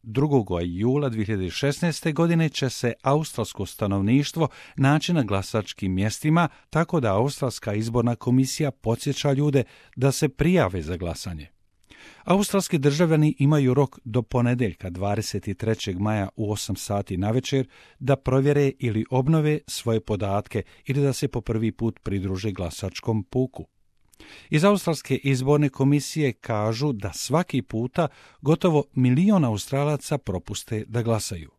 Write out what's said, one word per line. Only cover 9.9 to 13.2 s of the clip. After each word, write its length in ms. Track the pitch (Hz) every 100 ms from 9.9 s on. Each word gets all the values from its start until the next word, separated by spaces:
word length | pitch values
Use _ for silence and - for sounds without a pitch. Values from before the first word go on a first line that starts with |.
| -
da 160 | 135
se 160 | - 151
prijave 540 | - 156 185 104 92
za 140 | 76 87
glasanje. 500 | 87 - 98 80 73 _ _ _ _ - - -
Australski 540 | - 185 202 196 - 170
državljani 560 | 143 143 175 156